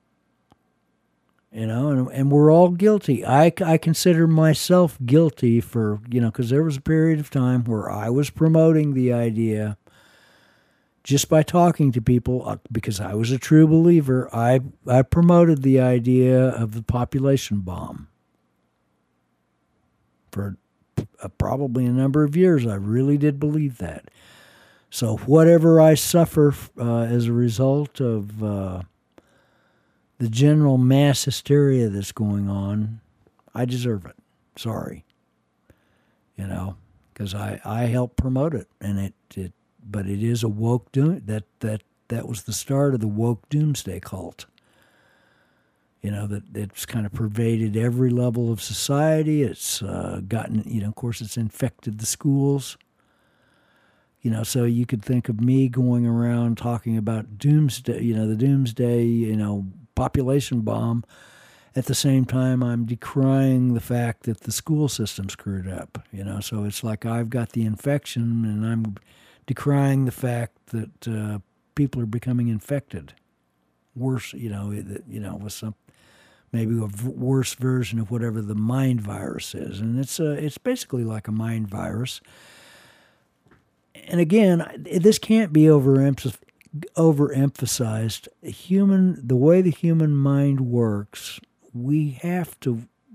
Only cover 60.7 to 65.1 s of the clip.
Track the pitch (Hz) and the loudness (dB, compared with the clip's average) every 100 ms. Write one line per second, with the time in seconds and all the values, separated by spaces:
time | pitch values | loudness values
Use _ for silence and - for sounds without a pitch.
60.7 | 110 117 117 - - - - - _ _ | -4 -2 -4 -6 -18 -20 -20 -20 _ _
61.7 | 170 170 127 139 135 127 131 127 127 123 | -8 -4 -2 0 2 0 0 0 0 -2
62.7 | 117 113 120 - 139 135 135 135 131 127 | -2 -4 -8 -6 -2 2 2 2 2 2
63.7 | 117 - 123 117 - - 110 - - - | 0 -2 -4 -4 -6 -8 -8 -8 -8 -4
64.7 | 151 147 - 107 | -2 -2 -2 -6